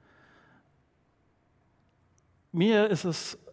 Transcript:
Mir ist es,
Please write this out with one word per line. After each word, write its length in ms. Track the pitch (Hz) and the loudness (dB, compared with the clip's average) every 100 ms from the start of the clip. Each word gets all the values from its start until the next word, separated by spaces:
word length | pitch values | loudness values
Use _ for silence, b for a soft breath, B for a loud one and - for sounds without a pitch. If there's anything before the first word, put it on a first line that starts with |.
| b b b b b b b _ _ _ _ _ _ _ _ _ _ _ _ _ _ _ _ _ _ | b b b b b b b _ _ _ _ _ _ _ _ _ _ _ _ _ _ _ _ _ _
Mir 380 | 170 202 214 214 | 0 2 4 2
ist 160 | 175 | 0
es, 320 | 180 156 - - - | -2 -6 -8 -14 -18